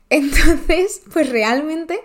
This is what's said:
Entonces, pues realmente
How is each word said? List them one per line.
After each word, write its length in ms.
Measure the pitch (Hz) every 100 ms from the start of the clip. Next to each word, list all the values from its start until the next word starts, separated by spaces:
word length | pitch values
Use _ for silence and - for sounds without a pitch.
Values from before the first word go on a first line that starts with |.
| -
Entonces, 920 | 302 277 - 320 320 - 330 392 - -
pues 180 | 339 277
realmente 680 | 233 214 254 311 320 320 403